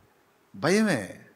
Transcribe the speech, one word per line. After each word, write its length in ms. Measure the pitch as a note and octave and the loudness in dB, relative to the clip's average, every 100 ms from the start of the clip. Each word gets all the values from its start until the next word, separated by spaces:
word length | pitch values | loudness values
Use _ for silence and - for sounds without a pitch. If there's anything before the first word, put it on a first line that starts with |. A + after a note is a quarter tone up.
| _ _ _ _ _ G2 | _ _ _ _ _ -6
భయమే, 580 | C#3+ G3+ A3 C3+ F#2 - - | 0 2 2 0 -4 -12 -20